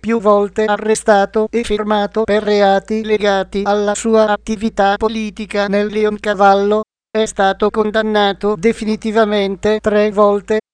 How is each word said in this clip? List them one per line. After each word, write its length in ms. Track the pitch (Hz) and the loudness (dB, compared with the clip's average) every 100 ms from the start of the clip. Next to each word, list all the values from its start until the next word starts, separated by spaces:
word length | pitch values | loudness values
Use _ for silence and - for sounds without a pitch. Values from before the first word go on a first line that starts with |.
Più 200 | 208 233 | -2 0
volte 420 | 208 202 202 - | 2 2 2 -2
arrestato 840 | 214 202 214 214 - 202 196 220 214 | -2 -2 -2 -2 2 2 2 0 -2
e 140 | 220 240 | -4 -2
fermato 580 | 208 208 214 202 208 | -4 -2 -2 -2 -2
per 180 | 185 208 | -2 -2
reati 640 | 208 208 202 196 190 220 | 0 2 4 2 0 -6
legati 600 | 220 214 202 196 185 196 202 | -2 0 0 0 -2 -4 -2
alla 280 | 208 202 208 | 0 0 -2
sua 320 | 233 220 214 | 0 2 2
attività 680 | 208 - 220 220 - 196 202 | 0 -4 -4 -4 0 0 2
politica 720 | 226 220 214 202 214 202 202 | -2 -4 -8 -8 -6 -4 -2
nel 200 | 202 208 | -2 -2
Leoncavallo, 960 | 208 214 208 214 196 202 196 202 214 214 _ _ | -2 -2 -2 -4 2 4 4 2 0 -4 _ _
è 140 | 220 220 | -4 -4
stato 440 | - 196 196 208 | 0 0 2 -2
condannato 840 | 220 214 214 214 214 202 190 202 208 | 0 -2 -2 0 0 0 0 -4 0
definitivamente 1200 | 202 220 214 214 226 214 214 208 196 196 208 214 | -2 -2 -4 -4 -2 0 2 0 -2 -2 -2 0
tre 280 | 214 208 214 | 0 0 0
volte. 480 | 202 208 202 196 214 _ | 2 2 2 -2 -4 _